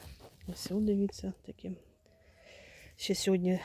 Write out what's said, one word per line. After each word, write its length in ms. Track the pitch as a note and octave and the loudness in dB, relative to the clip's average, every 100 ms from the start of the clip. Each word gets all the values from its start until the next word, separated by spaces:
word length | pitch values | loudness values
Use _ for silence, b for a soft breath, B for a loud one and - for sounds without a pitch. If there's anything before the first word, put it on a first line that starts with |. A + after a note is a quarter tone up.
| B B B B - | B B B B -12
Ось, 220 | F3+ - | -10 -4
о, 100 | G3 | 0
дивіться, 520 | G#3+ G3+ G3 - G3 - | 2 4 2 -2 -8 -8
такі. 340 | - - F#3 F3+ - _ _ B B B B B B B B B | -12 -12 -10 -10 -14 _ _ B B B B B B B B B
Ще 180 | - | -2
сьогодні 460 | F#3 - F#3+ F3+ F#3 | 0 4 4 4 2